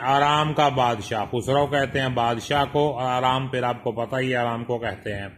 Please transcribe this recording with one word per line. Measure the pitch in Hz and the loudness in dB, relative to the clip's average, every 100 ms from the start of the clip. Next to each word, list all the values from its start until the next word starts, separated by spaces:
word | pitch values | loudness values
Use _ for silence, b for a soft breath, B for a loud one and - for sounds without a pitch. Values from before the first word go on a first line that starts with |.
| 123 | 2
आराम | 139 143 151 151 | 4 4 4 2
का | 151 147 | 2 2
बादशाह, | 131 120 113 95 110 101 | 4 2 0 -2 -4 -2
खुसरो | 123 107 139 143 | -2 0 2 2
कहते | 143 135 139 | 0 0 -2
हैं | 131 | 0
बादशाह | 123 117 117 - 143 135 | 0 0 0 0 0 2
को, | 147 147 | 2 0
और | 120 | 0
आराम | 127 127 127 131 135 | -2 2 2 2 -2
फिर | 127 123 | -2 -2
आपको | 117 120 | -2 -4
पता | 113 117 131 | -4 -4 -2
ही | 131 | 0
है | 123 | 0
आराम | 120 117 | 0 -2
को | 120 120 | -4 -4
कहते | 113 - 110 | -4 -6 -8
हैं। | 101 98 | -8 -10